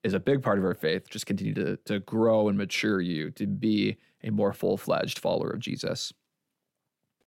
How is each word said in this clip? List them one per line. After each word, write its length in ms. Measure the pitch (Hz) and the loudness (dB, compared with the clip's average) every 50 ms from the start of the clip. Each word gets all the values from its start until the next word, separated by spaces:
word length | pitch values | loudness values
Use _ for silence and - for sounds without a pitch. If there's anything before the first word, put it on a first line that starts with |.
| - | -2
is 100 | 110 95 | -2 0
a 60 | 95 | 0
big 240 | 87 131 143 139 123 | 2 2 2 2 2
part 160 | 113 101 101 | 2 2 2
of 40 | 95 | 2
our 100 | 92 85 | 2 0
faith 340 | - - 78 85 95 - - | 0 0 0 0 -2 -4 -6
just 160 | - 107 - | -10 -8 -6
continue 300 | - - - 95 - - | -4 -4 -2 -2 -2 -2
to, 220 | - 92 78 95 - _ | 0 0 -2 -2 -4 _
to 140 | - 107 101 | -4 -4 -4
grow 480 | 98 - 113 110 110 113 110 110 107 107 | -4 -2 0 2 4 6 6 6 4 4
and 100 | 98 101 | 2 0
mature 420 | 101 90 - - - 110 104 95 | 0 -2 -2 -2 0 2 2 2
you 300 | 90 87 85 76 78 78 | 0 0 -2 -2 -4 -6
to 160 | - - 104 101 | -6 -4 -4 -4
be 500 | 98 98 - 110 107 104 101 104 107 - _ _ _ _ - | -2 0 2 2 2 4 2 0 -2 -4 _ _ _ _ -6
a 60 | 123 | -4
more 240 | 104 101 101 98 101 | 0 0 0 0 0
full-fledged 640 | - - 95 98 95 - - - - - - - - | 0 0 0 0 0 0 0 0 0 0 -2 -4 -4
follower 320 | - 87 90 - - - | -2 -2 0 0 0 -2
of 100 | - - | -4 -6
Jesus. 540 | - - - - - - - - - - - _ _ _ _ _ _ _ _ _ _ _ _ _ _ _ _ _ _ _ _ _ _ | -6 -6 -6 -4 -4 -4 -4 -6 -6 -10 -12 _ _ _ _ _ _ _ _ _ _ _ _ _ _ _ _ _ _ _ _ _ _